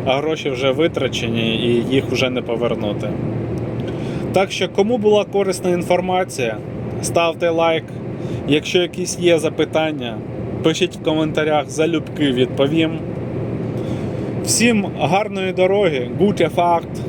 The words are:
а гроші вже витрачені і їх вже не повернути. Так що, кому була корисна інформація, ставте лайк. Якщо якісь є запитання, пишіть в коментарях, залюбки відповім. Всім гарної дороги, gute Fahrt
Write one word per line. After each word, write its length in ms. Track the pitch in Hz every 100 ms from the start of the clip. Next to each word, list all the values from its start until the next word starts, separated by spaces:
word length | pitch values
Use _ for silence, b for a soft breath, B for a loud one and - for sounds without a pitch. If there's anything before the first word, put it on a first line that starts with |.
а 120 | 139 135
гроші 340 | 151 160 147
вже 200 | 123 135
витрачені 840 | 131 165 151 131 110 120 113 113 113
і 380 | 120 120 117
їх 100 | 135
вже 260 | - 127 127
не 120 | 123
повернути. 680 | 117 117 117 113 107 101 104 104 - - - - - - B B B B B
Так 180 | 269 294
що, 180 | - 185
кому 300 | - 208 247
була 260 | 208 208
корисна 460 | 196 202 190 180 185
інформація, 880 | 175 165 175 185 185 185 - 117 107 - - - -
ставте 480 | - 170 170 156 170
лайк. 340 | 165 165 160 - - - B B B -
Якщо 340 | 147 - 180
якісь 360 | 180 - 117 -
є 200 | 175 165
запитання, 800 | 151 127 143 156 156 151 120 110 - - - -
пишіть 340 | 160 160 175 -
в 60 |
коментарях, 680 | 165 156 156 147 156 151 135
залюбки 600 | 131 160 160 - - 143
відповім. 580 | 123 123 - 139 160 160 160 - - - - - - - B B B B B B -
Всім 420 | - - 240 220 185 -
гарної 520 | 143 190 214 196 185
дороги, 560 | 175 185 196 190 135 120 120
gute 300 | 202 190 160
Fahrt 460 | - 175 170 160 -